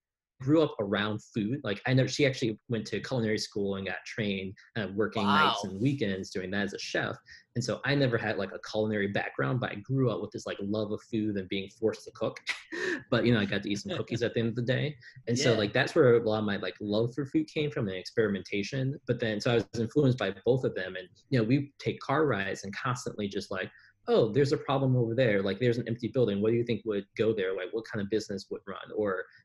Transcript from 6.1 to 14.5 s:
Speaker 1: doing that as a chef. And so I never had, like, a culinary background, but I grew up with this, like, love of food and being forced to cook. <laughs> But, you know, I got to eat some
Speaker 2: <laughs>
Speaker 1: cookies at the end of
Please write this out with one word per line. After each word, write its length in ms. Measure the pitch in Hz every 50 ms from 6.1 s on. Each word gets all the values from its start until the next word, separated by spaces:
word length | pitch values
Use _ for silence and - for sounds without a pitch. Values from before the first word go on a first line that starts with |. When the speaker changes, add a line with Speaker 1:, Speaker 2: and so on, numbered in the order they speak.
| 95 95 92 -
Speaker 1:
doing 220 | - 98 92 92
that 120 | 98 101 101
as 100 | 98 -
a 60 | -
chef. 380 | - - - 170 - - - - - - - - _ _ -
And 80 | 123 -
so 160 | - 104 - -
I 100 | 131 143
never 220 | 143 139 131 131 -
had, 200 | 117 107 110 98
like, 140 | 98 98
a 80 | - - - -
culinary 380 | - 107 107 107 107 104 98 101
background, 540 | 101 101 - 101 - - 135 135 135 123
but 100 | 113 -
I 40 | -
grew 360 | 101 101 - 135 135 131 117
up 100 | 104 90
with 100 | 104 98
this, 140 | - 107 -
like, 120 | 101 87 -
love 320 | 101 101 104 110 107 101
of 100 | 107 95 - -
food 280 | - 110 107 107 101 101
and 100 | 92 90
being 220 | 101 98 95 101 - -
forced 240 | 110 107 - - -
to 80 | - -
cook. 220 | - 110 - - - - -
<laughs> 20 | - - - - - 349 370 370 339 269 - -
But, 160 | 123 117 101
you 80 | 120 120
know, 60 | 107
I 60 | 101
got 180 | 98 101 98 101
to 60 | 104
eat 80 | 101 101
some 140 | - 98
Speaker 2:
<laughs> 20 | 175
Speaker 1:
cookies 280 | 151 110 - 120 113 120
at 100 | 107 -
the 60 | 120
end 80 | 113
of 60 | 117